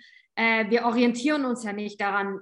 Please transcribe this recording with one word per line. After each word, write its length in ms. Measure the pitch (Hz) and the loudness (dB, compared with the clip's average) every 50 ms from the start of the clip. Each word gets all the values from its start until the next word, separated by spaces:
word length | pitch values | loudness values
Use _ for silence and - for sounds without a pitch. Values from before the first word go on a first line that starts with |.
| - - - - _ _ _ | -10 -18 -20 -20 _ _ _
äh, 340 | - 226 226 226 220 220 196 | -2 0 2 2 2 2 2
wir 140 | 226 233 233 | 2 2 2
orientieren 600 | 240 220 240 247 240 233 240 240 302 302 302 277 | 2 2 4 2 2 2 2 0 0 0 0 0
uns 200 | 254 240 226 220 | -2 -4 -4 -6
ja 80 | 214 202 | -6 -6
nicht 280 | 208 208 208 208 - | -6 -8 -8 -6 -4
daran, 400 | 208 202 196 202 196 196 196 190 | -2 0 0 0 0 -2 -4 -6